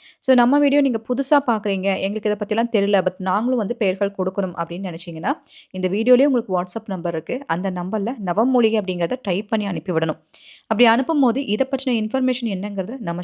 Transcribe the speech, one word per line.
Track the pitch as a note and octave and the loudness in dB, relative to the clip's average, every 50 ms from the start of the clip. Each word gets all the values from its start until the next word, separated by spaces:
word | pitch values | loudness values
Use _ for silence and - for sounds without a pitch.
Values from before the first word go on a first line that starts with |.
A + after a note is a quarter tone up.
| - - - _ | -20 -20 -20 _
So, | - C4+ B3+ | 0 2 4
நம்ம | B3 A#3+ B3 C#4 D4 | 4 6 4 4 4
வீடியோ | D4 C#4 C#4 D4 | 4 4 4 4
நீங்க | C#4 C4+ A#3 G#3+ | 2 2 0 -2
புதுசா | - - B3 B3 C4 - D4+ C#4+ C#4+ | -4 -4 -4 -2 0 2 2 2 2
பார்க்குறீங்க, | B3+ A3+ G#3 G#3+ G#3 G3 F#3+ F#3 G3 F#3+ - | 2 -2 0 0 -2 -2 -2 0 -2 -2 0
"எங்களுக்கு | - G3 G#3 G#3+ G#3 G#3 | -2 -4 -4 -2 -2 -2
இதை | G#3 G#3 | -2 -2
பத்திலாம் | G#3 G3+ A#3 A3+ A#3+ A#3+ | -2 -2 -2 -2 0 0
தெரியல, | - G3+ G3+ G3+ G#3 F#3+ | 2 2 2 4 2 2
but | F3+ F3+ F#3 | 2 0 -2
நாங்களும் | - F#3 F#3+ F#3 G#3+ A#3 B3+ B3+ | -4 -4 -2 -2 0 0 0 0
வந்து | A#3+ G3+ F#3+ A#3 | 0 0 -2 -2
பெயர்கள் | - G#3 F#3+ F#3 F#3+ G3+ G3+ G3 | -2 0 0 0 0 -2 -2 -2
கொடுக்கணும்" | - F#3 F#3+ F#3+ G3+ F#3+ F3+ E3 | -2 -4 -4 -2 -2 -4 -4 -4
அப்படின்னு | - E3+ E3+ E3+ F#3+ G3 F3+ | -6 -6 -6 -6 -8 -6 -6
நினைச்சீங்கன்னா, | D#3+ E3 - F3 D#3+ D#3+ E3+ G#3+ D#4 - _ _ - - - _ | -8 -8 -10 -10 -8 -6 -4 -4 -4 -4 _ _ -20 -20 -20 _
இந்த | - F#3 F#3 | -8 -4 -2
வீடியோலயே | F3+ F#3+ G#3 A3 B3 B3 A#3+ C#4 | -2 0 0 4 4 6 6 6
உங்களுக்கு | D4 C4 A#3+ - - F#3 | 4 2 0 0 0 -2
WhatsApp | F3 F#3 F3+ - A3 G#3+ | -2 -2 -2 -6 -8 -8
நம்பர் | - F#3+ F3 E3 F3 E3 | -6 -8 -6 -4 -4 -4
இருக்கு. | D#3+ D#3 - G#3 C#4 C#4+ | -4 -4 -4 -6 -6 -2
அந்த | - E3+ F3 F#3 F#3+ | -2 -2 -2 -2 -2
நம்பர்ல | F#3 F3+ F3 F#3+ G#3+ G#3 G3 A3+ C4+ A#3+ G3 | -4 -4 -6 -4 -4 -4 -4 -4 -6 -4 -4
நவமூலிகை | F3+ E3+ G3+ A#3+ C4 B3+ B3 A#3 A3 A3 G#3+ | -2 0 2 2 2 4 4 4 4 2 0
அப்படிங்கிறத | G3 F#3 F3+ F3 E3+ E3+ E3+ E3+ | -2 -2 -2 -2 -2 -2 -2 -4
டைப் | - G3+ F3 G3 G#3 - | -4 -4 -4 -4 -2 -2
பண்ணி | A3+ G#3+ G#3 | -2 -2 -2
அனுப்பி | G3 E3+ D#3+ - F#3 | -2 -4 -4 -4 -4
விடணும். | E3+ D#3+ D#3+ D#3+ - - _ _ _ - - - - - | -4 -2 -2 -4 -4 -6 _ _ _ -20 -20 -20 -20 -12
அப்படி | _ - A3 G3+ A#3+ | _ -2 2 4 6
அனுப்பும் | A3+ A3+ B3 B3+ - D#4 D4 | 6 6 4 2 0 2 2
போது | C4+ A#3+ G#3 - - | 4 2 2 0 -2
இதை | - G#3 G#3 C4 | -2 0 -2 -2
பற்றின | - C4+ B3+ - C4 A#3+ | -2 -2 -4 -2 0 0
இன்ஃபர்மேஷன் | A3 G#3+ A3 B3+ C4 B3+ B3+ B3 B3+ A#3+ A3 | 0 -2 -2 -2 0 0 0 -2 -2 -4 -4
என்னங்கிறத | G3 F#3 G3 G#3 G3+ G3 F3+ G3 C4 C4+ | -4 -4 -6 -6 -4 -6 -6 -6 -6 -8
நம்ம | G3+ E3+ E3+ F3 | -6 -6 -6 -6